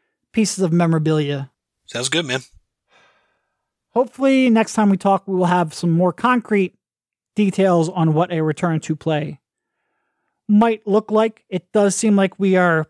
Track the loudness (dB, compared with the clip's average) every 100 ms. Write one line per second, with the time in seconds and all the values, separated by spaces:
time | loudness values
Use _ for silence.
0 | _ _ _ -2 -2 -2 0 2 2 0
1 | 0 -2 -2 -6 -10 _ _ _ -12 -8
2 | -4 -4 -4 -6 -8 _ _ _ _ _
3 | _ _ _ _ _ _ _ _ _ -4
4 | -4 -2 0 2 4 2 0 0 2 2
5 | 0 0 -2 -2 0 0 -2 -4 -2 0
6 | 0 0 0 0 0 -2 -2 _ _ _
7 | _ _ _ -2 0 2 2 2 0 0
8 | 0 0 0 -2 -4 -2 -2 -2 -4 -6
9 | -4 -4 -6 -12 _ _ _ _ _ _
10 | _ _ _ _ 0 2 2 0 -2 -2
11 | 0 0 -2 -4 -10 -10 -4 0 0 0
12 | 0 2 0 0 0 2 2 2